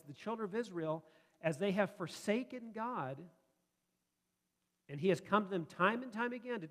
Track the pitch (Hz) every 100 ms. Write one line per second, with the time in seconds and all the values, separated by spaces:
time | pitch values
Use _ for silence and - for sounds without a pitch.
0 | 143 139 214 226 208 214 226 175 160 160
1 | - - _ _ 160 147 202 190 196 -
2 | 165 - - 220 254 254 226 214 226 233
3 | 131 135 175 _ _ _ _ _ _ _
4 | _ _ _ _ _ _ _ _ - 143
5 | 185 170 - 202 190 190 156 - 185 233
6 | 254 214 240 240 247 240 160